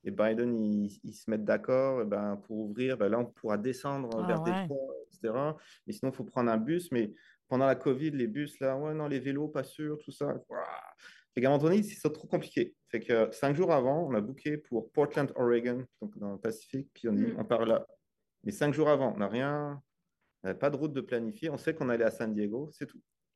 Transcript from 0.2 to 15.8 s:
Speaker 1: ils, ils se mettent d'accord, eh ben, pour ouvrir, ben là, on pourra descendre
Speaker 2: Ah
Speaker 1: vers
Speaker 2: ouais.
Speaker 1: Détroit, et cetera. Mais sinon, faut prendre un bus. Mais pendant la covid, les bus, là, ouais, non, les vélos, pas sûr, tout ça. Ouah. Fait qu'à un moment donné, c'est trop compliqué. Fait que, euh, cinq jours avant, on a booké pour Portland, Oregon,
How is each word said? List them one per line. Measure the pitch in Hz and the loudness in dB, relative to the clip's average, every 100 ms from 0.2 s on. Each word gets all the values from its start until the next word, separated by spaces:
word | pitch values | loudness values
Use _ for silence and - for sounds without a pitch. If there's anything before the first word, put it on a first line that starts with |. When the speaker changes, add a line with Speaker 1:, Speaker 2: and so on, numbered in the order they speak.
| 107 113 123 117 | 2 2 2 2
Speaker 1:
ils, | 107 104 101 - | 2 2 0 -6
ils | - | -14
se | - - | -12 -4
mettent | 107 | -2
d'accord, | 107 107 107 131 135 131 | 0 0 2 2 2 0
eh | 107 | 0
ben, | 101 104 101 - | -2 -2 -4 -8
pour | 107 | -8
ouvrir, | 107 104 127 123 | -6 -2 -2 0
ben | 101 | 2
là, | 113 | 2
on | 120 | -2
pourra | - 113 104 | -4 -2 0
descendre | 120 123 143 139 123 113 | 0 -4 -4 -4 -4 -2
Speaker 2:
Ah | - | 0
Speaker 1:
vers | 165 | 0
Speaker 2:
ouais. | 170 185 | 0 -2
Speaker 1:
Détroit, | 180 139 135 139 - | -2 -4 -6 -10 -14
et | - | -6
cetera. | 113 120 147 156 - - - | -2 0 -2 -4 -10 -18 -12
Mais | |
sinon, | 107 135 | -4 -4
faut | 131 | -4
prendre | 107 - 120 | -4 0 4
un | 110 | 4
bus. | 117 170 175 | 2 0 0
Mais | 123 107 - - _ - | 0 0 -4 -20 _ -2
pendant | 127 135 | 2 4
la | |
covid, | 131 143 131 156 | 4 2 0 0
les | 143 117 | 0 -2
bus, | 127 147 - | -2 -6 -4
là, | 135 135 | -2 -2
ouais, | 156 | -4
non, | 156 147 | -4 -2
les | 139 | -2
vélos, | 127 139 151 | -2 -2 -2
pas | 151 | -4
sûr, | 127 - 151 151 | -6 -6 -6 -6
tout | - | -8
ça. | - 143 120 - | -6 -4 -4 -6
Ouah. | - - - - - - - _ | -8 -8 -8 -12 -20 -20 -20 _
Fait | - | 0
qu'à | 123 | 4
un | |
moment | 143 | 4
donné, | 156 202 | 4 4
c'est | 208 - 151 | 2 0 -4
trop | 151 - | -4 -4
compliqué. | 170 - - - - _ | -2 -2 -2 -2 -4 _
Fait | 117 | -6
que, | 104 | 2
euh, | 113 110 | 4 4
cinq | - 139 143 | 2 0 2
jours | 180 | 4
avant, | 147 127 151 160 | 4 4 2 2
on | |
a | 110 | 0
booké | 107 135 151 151 | -2 -6 -6 -6
pour | - 113 - | -4 -4 -2
Portland, | - 147 156 135 - | 2 2 2 0 2
Oregon, | 120 120 123 123 | 4 4 2 -2